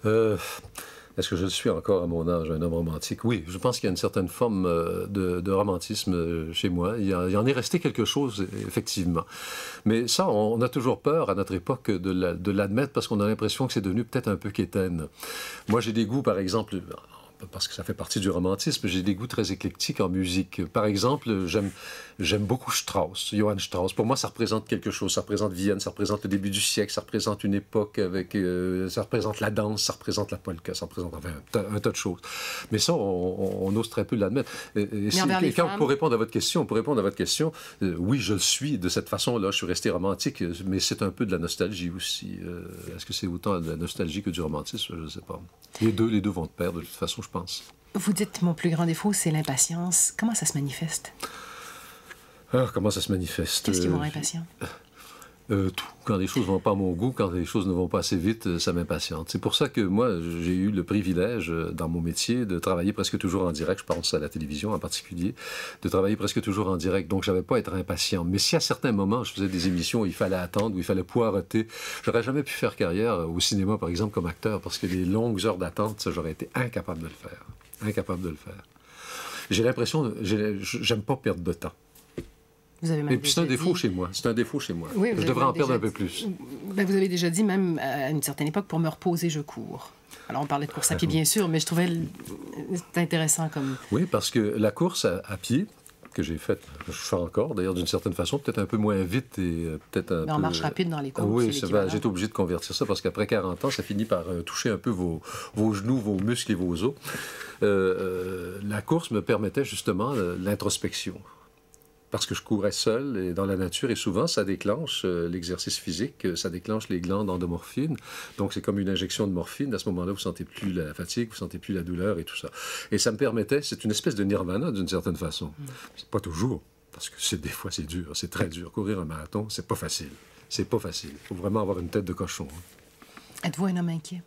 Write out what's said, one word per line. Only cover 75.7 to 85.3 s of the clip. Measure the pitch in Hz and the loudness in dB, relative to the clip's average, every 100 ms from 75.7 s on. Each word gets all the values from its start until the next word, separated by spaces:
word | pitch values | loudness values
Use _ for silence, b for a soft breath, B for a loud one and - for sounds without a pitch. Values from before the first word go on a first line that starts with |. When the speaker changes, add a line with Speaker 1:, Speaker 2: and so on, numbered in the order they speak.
| - 107 107 | -2 -2 -2
Speaker 1:
ça, | - | -4
j'aurais | 85 80 | -2 -4
été | 78 - 120 | -6 -6 -4
incapable | 123 101 90 82 | -2 -4 -6 -6
de | 80 | -8
le | - - | -12 -16
faire. | - - - - - | -16 -16 -20 -20 -6
Incapable | 107 101 92 90 | -2 -2 -2 -4
de | 90 | -4
le | 76 | -6
faire. | - - - _ B B B B B B B | -12 -18 -20 _ B B B B B B B
J'ai | 95 | 4
l'impression, | 117 123 117 156 127 - | 4 4 0 2 0 0
j'ai, | 98 107 107 98 | 0 2 2 0
j'aime | 101 120 117 113 | -4 -2 0 0
pas | 104 135 | 0 0
perdre | 113 90 | 0 0
de | 87 | -2
temps. | 85 - - _ - - - - - _ _ _ - | -4 -6 -10 _ -20 -14 -12 -12 -18 _ _ _ -6
Speaker 2:
Vous | 165 | 0
avez | 156 | 0
même | 147 | 2
Speaker 1:
Et | 131 | 2
puis | - | 4
c'est | - | 2
un | |
Speaker 2:
déjà | 165 131 | 4 2
Speaker 1:
défaut | 170 | 2
Speaker 2:
dit | 175 | 2
Speaker 1:
chez | 113 | 2
moi. | 90 90 | 0 -2
C'est | 92 120 | 0 0
un | |
défaut | 113 113 143 | 2 0 -2
chez | - | -4
moi. | 85 82 208 | -6 -2 2
Speaker 2:
Oui, | 214 | 2
vous | 196 | 4
Speaker 1:
Je | |
Speaker 2:
avez | |
Speaker 1:
devrais | 160 | 2